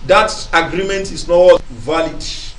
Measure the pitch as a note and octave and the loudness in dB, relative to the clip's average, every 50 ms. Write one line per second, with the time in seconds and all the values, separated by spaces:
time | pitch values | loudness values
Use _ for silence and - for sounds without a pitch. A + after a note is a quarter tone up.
0 | - C3+ F#3 G#3 A3 G#3+ - - - - - E3+ D#3+ C#3+ C3+ F3+ F#3+ G3 G3 G3 | 2 4 4 4 4 2 -4 -8 -10 -2 -2 -2 -2 -2 -4 -4 -4 -4 -4 -4
1 | F#3+ - D#3+ D3 - - E3+ F3 F3+ F3+ F3 - - - C3 A2+ - - D#3 E3 | -4 -6 -8 -10 -2 0 4 6 8 8 6 6 4 -4 -12 -12 -6 -4 -2 -2
2 | D#3+ D#3 C3 - - - - - - - - | -2 -4 -6 -8 -10 -10 -10 -10 -12 -12 -14